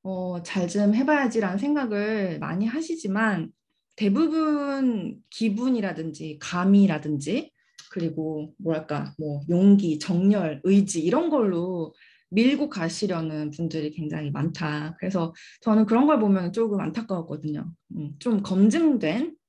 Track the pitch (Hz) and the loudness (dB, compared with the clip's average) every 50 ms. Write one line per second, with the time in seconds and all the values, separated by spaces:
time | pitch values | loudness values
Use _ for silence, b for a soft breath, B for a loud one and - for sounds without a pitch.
0 | _ 190 190 185 185 185 180 170 170 - - 190 175 175 175 202 202 208 214 233 | _ -8 -6 -6 -6 -6 -6 -8 -8 -6 -4 -4 -4 -2 0 2 2 4 4 4
1 | 269 294 302 285 269 226 220 226 202 208 190 202 247 294 294 294 262 226 208 202 | 4 2 2 2 2 0 0 0 -2 0 -2 -2 -2 0 0 0 -2 -2 -2 -2
2 | 208 214 220 214 196 180 160 156 156 156 165 185 214 226 233 311 320 330 330 320 | -2 -2 -2 -2 -2 -4 -4 -6 -6 -6 -4 -2 -2 -2 -2 -4 -6 -6 -8 -6
3 | - 196 190 208 226 220 196 165 160 - _ _ _ _ _ _ _ _ _ - | -4 -4 -2 0 0 0 0 -2 -4 -8 _ _ _ _ _ _ _ _ _ -2
4 | 208 202 196 285 330 302 311 320 311 302 302 294 285 277 277 277 262 254 233 202 | 0 2 2 2 2 2 2 0 0 0 0 -2 -2 -4 -2 0 0 0 0 -2
5 | 170 - - - _ _ - - 220 226 196 220 247 262 254 226 214 185 160 151 | -4 -8 -10 -12 _ _ -6 -2 -2 -2 0 0 0 0 0 0 -2 -4 -6 -6
6 | 160 165 156 - 156 156 151 - - - 170 175 185 196 202 202 196 190 156 147 | -8 -8 -8 -10 -12 -12 -12 -12 -10 -6 -4 0 4 6 8 8 8 6 4 0
7 | 143 151 151 139 139 151 202 285 320 - _ _ _ _ _ - - _ - 190 | -2 -2 -4 -2 -2 -2 -2 -4 -4 -8 _ _ _ _ _ -20 -20 _ -6 -4
8 | 170 160 156 160 156 160 156 151 151 156 _ _ - 165 160 156 156 - 147 147 | -4 -4 -4 -4 -6 -6 -6 -6 -8 -12 _ _ -4 -4 -4 -4 -4 -6 -6 -6
9 | 147 143 - - 156 151 147 143 143 160 170 175 190 202 202 196 202 170 151 147 | -6 -8 -10 -8 -8 -6 -6 -6 -2 0 2 6 8 8 8 8 6 0 -2 -2
10 | - - 175 175 190 202 208 202 175 156 151 139 - 180 196 202 196 196 - 165 | -2 -2 0 2 4 4 4 4 0 -2 -4 -2 2 4 4 4 4 2 -2 -2
11 | 151 175 226 311 349 330 302 277 220 196 180 170 175 185 185 170 160 156 b b | 0 2 2 2 2 2 2 2 2 2 0 -2 -2 -4 -4 -6 -6 -8 b b
12 | b b b b b _ 175 202 233 262 285 277 294 285 - 196 165 165 165 - | b b b b b _ 2 4 4 4 4 2 -2 -4 -2 -4 -4 -4 -2 -2
13 | 214 190 180 165 165 156 156 151 151 151 143 - 170 160 160 160 151 151 151 - | -2 -2 -2 -2 -4 -4 -4 -4 -6 -6 -6 -4 -6 -4 -4 -4 -6 -6 -6 -8
14 | 156 151 165 156 151 143 143 143 143 165 165 - 170 151 151 147 151 156 165 _ | -8 -6 -6 -6 -6 -6 -4 -2 -4 -4 -4 -4 -6 -4 -4 -4 -6 -8 -10 _
15 | - 185 196 180 165 165 165 B B B B B _ 226 214 214 220 214 226 240 | -8 -4 -2 -2 -4 -4 -6 B B B B B _ 2 4 4 4 4 4 4
16 | 285 302 311 247 214 202 196 190 180 175 - 226 226 220 202 196 - 151 - 233 | 4 4 4 4 4 2 2 2 0 -2 -2 -2 -2 0 -2 -2 -4 -4 -6 -6
17 | 220 - 190 175 165 - 147 147 - 156 151 151 - 165 - _ _ _ - - | -6 -6 -6 -6 -6 -8 -10 -8 -6 -8 -8 -8 -8 -12 -14 _ _ _ -12 -10
18 | 147 143 143 - - 247 220 196 202 - 185 185 202 220 214 339 330 311 269 220 | -10 -10 -12 -6 -2 0 0 0 0 0 4 6 6 6 6 4 4 2 2 2
19 | - 151 175 240 302 339 - _ _ | 0 -2 -2 -2 -4 -6 -8 _ _